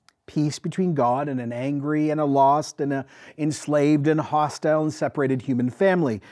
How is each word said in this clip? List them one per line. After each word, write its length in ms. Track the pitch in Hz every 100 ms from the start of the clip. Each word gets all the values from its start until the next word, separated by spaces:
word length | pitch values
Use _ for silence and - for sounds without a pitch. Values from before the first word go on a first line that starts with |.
| _ _ -
Peace 320 | 151 147 -
between 360 | 175 170 180
God 340 | 143 120 131 147
and 100 | 131
an 140 | 120
angry 560 | 120 135 143 147 151 151
and 100 | 151
a 60 |
lost 560 | 147 139 135 147 147 -
and 140 | 143
a 100 | 135 131 - - -
enslaved 720 | 156 139 - 151 143 151 147
and 120 | 156
hostile 680 | 147 151 147 - 156 156
and 100 | 156
separated 480 | 151 143 - 135 131
human 260 | 131 123 123
family. 540 | - 196 180 143 107 -